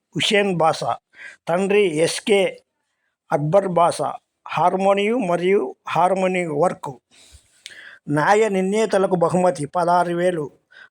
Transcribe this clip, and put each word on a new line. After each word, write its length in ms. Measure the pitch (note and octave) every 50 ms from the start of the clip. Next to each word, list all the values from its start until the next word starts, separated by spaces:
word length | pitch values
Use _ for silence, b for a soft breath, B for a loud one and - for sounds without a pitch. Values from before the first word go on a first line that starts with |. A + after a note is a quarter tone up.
| _ _ -
హుసేన్ 400 | D#3+ - - A3 G3+ G3+ G3 F3+
బాసా, 400 | D#3+ D#3 D#3+ C#3+ - D3 A#2 A#2+ - _ _ B B B B B B B
తండ్రి 500 | - E3 F#3 G3 F#3+ G3+ G#3 G#3 F3 D3+
ఎస్కే 640 | D#3 E3+ D3+ - - - B3 G3 G3 F#3 D#3+ - - _ _ _ _ _ _ _ _ _ _ _ _ _ -
అక్బర్ 360 | D#3+ D3+ D3 D#3 F3+ G3+ G3
బాసా, 460 | F#3+ E3+ E3+ E3+ E3 - - C#3+ C3+ - - _ _ _ _ -
హార్మోనియం 800 | - - D3+ E3 F3+ F#3+ F#3 G3 G3 G3 G3+ G3+ G#3+ A#3 C4 G3
మరియు 480 | F3 F3 F3 F3 F#3 G3 G#3 B3+ - - _ - -
హార్మోనియం 720 | - D#3+ F3 F#3+ F#3+ F#3+ F#3 F#3 F#3 F3+ F3 D#3+ C#3+ D3
వర్క్. 320 | E3+ F#3 E3 - - C#3+ B2+ - _ _ B B B B B B B B B B B B B B B B B B B D3
న్యాయ 400 | D3 D3+ D3 F#3 G#3 G#3+ A3+ G#3+
నిర్ణేతలకు 640 | G3 F#3+ F#3 F#3+ G3+ A3 A3+ F#3+ G#3+ F#3+ F#3+ F#3+ F#3+
బహుమతి 500 | E3+ E3+ D#3 E3 F3+ F3+ F3+ F3+ D#3+ D3
పదహారు 500 | C#3 - F3+ E3+ F3 F3 F3 F3 F3 F3
వేలు 360 | E3+ F3 F#3 F3 D#3+ D3 - _ _ _ B B B B B